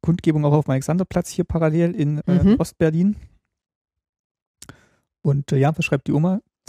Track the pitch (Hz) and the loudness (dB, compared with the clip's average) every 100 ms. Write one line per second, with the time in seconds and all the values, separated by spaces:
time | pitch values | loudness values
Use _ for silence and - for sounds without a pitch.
0 | - 175 - 156 147 151 147 135 - 175 | 0 0 0 0 2 2 2 -2 -2 -2
1 | 185 180 - - 170 165 160 156 170 185 | -2 -4 -4 -6 -4 0 0 2 0 0
2 | 147 147 - 180 196 214 170 _ 160 160 | -2 -2 0 2 4 2 0 _ 0 2
3 | 190 208 - _ _ _ _ _ _ _ | 0 -2 -12 _ _ _ _ _ _ _
4 | _ _ _ _ _ _ - - _ _ | _ _ _ _ _ _ -20 -20 _ _
5 | _ _ 147 139 - 135 139 160 156 139 | _ _ -2 -2 0 0 2 0 -2 -4
6 | - 147 170 185 _ _ | -2 0 0 -2 _ _